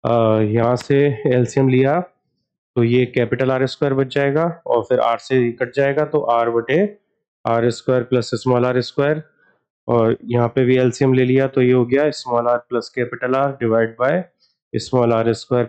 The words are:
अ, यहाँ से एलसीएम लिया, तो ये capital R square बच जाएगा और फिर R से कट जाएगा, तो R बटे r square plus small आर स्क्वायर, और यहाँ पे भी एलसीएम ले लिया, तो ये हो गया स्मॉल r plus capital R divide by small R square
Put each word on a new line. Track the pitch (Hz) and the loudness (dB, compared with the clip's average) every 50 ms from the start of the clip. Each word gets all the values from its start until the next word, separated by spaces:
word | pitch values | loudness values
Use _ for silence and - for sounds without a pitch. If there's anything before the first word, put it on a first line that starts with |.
| - | -2
अ, | 113 117 117 113 110 110 110 | 0 0 2 2 2 2 2
यहाँ | 110 104 107 117 117 120 123 | 0 0 0 0 0 0 0
से | 120 - - 143 139 143 143 139 143 - | -2 -2 0 2 2 2 2 0 -2 -2
एलसीएम | 139 127 123 123 117 - - 135 131 | 0 2 2 0 0 0 0 2 2
लिया, | 127 127 131 135 151 175 185 - _ _ _ _ _ _ _ _ _ _ _ _ _ | 4 2 2 2 0 -2 -4 -6 _ _ _ _ _ _ _ _ _ _ _ _ _
तो | 123 117 | 0 0
ये | 117 120 127 127 | 2 2 2 0
capital | 123 123 127 120 117 135 123 135 127 | 0 0 -2 0 0 -2 -2 0 -2
R | 131 127 131 | 0 0 -2
square | 131 - - 151 143 135 | -4 -2 -4 -2 -2 0
बच | 135 139 | 0 -2
जाएगा | 131 - 143 139 139 139 156 165 170 165 - _ | -2 -2 -2 -2 0 0 0 -2 -2 -4 -8 _
और | - 123 117 113 | -2 -2 -2 0
फिर | - 127 117 | 0 0 0
R | 117 117 117 | 2 0 0
से | 113 - - 131 127 120 120 | -2 -4 -2 0 0 0 0
कट | 117 - 127 120 - | -2 -4 -8 -6 -2
जाएगा, | 139 139 139 139 147 151 | -2 0 0 0 -2 -2
तो | 147 151 151 139 117 | -2 -2 0 2 2
R | 117 117 117 | 2 2 2
बटे | 117 117 117 113 117 131 165 208 208 208 _ _ _ _ _ _ _ _ _ _ | 2 0 -2 -2 0 0 0 0 -2 -4 _ _ _ _ _ _ _ _ _ _
r | 113 117 117 117 120 | -2 0 0 0 0
square | 113 - - - 127 127 120 | -2 -2 -2 0 0 0 0
plus | - 131 123 113 - - | 0 -2 -2 -2 -2 -8
small | 113 - 127 127 120 123 | -6 -2 0 0 2 2
आर | 127 123 127 | 0 0 -2
स्क्वायर, | 120 - - - 139 147 156 156 156 _ _ _ _ _ _ _ _ _ _ _ _ | -4 -4 -4 -2 -2 0 -2 -4 -6 _ _ _ _ _ _ _ _ _ _ _ _
और | - 120 117 113 113 113 - - | -2 0 2 2 2 0 -2 -6
यहाँ | 113 120 120 120 | -4 -2 0 0
पे | 117 - 135 131 | 0 0 0 2
भी | 123 131 | 2 2
एलसीएम | 127 127 123 113 - 143 131 131 | 2 2 0 0 2 2 2 2
ले | 131 127 | 2 2
लिया, | 127 127 135 135 | 2 2 2 0
तो | 135 - 135 | 0 0 2
ये | 127 123 | 2 4
हो | 127 127 120 | 4 2 2
गया | 120 127 139 147 151 | 2 0 0 0 0
स्मॉल | 127 - - 127 120 120 120 | -2 -6 -8 -4 -4 -2 0
r | 120 123 120 | 0 -2 -2
plus | 120 _ 123 117 107 - _ 127 | -4 _ -6 -6 -6 -6 _ -6
capital | 123 117 - 117 127 123 131 135 | -6 -6 -6 -8 -4 -4 -2 -2
R | 139 139 135 127 120 | -2 -2 -4 -4 -2
divide | 113 110 113 113 113 113 - | 0 2 2 0 0 -2 -4
by | 123 135 156 180 180 _ _ _ _ _ _ _ _ _ - | -2 -2 -2 -2 -4 _ _ _ _ _ _ _ _ _ -8
small | - - - - 127 120 117 117 113 113 | -8 -6 -2 0 0 2 2 0 0 0
R | 117 113 | -2 -2
square | - - _ 127 123 120 | -4 -4 _ -2 -2 -2